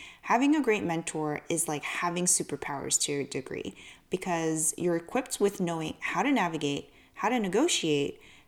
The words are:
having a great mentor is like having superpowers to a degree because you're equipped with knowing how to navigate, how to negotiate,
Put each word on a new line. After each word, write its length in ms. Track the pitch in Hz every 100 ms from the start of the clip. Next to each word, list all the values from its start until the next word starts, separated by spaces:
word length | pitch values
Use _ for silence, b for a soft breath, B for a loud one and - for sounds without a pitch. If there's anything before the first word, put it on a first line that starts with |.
| B B
having 340 | - 233 285 311
a 60 |
great 220 | 247 208
mentor 580 | 175 165 165 160 151 147 -
is 180 | 165 -
like 160 | 147
having 400 | - - 175 175
superpowers 760 | 180 - - 143 - 139 - -
to 180 | - 143
a 40 |
degree 500 | 131 139 - - - B B B _
because 640 | - 190 165 160 160 160 -
you're 180 | 175 165
equipped 420 | 170 247 - -
with 220 | 202 196
knowing 360 | 170 165 160 -
how 220 | - 170
to 100 | 254
navigate, 580 | 254 175 160 143 139 - b b
how 140 | - 214
to 100 | 247
negotiate, 840 | 190 202 339 - 160 147 143 - B B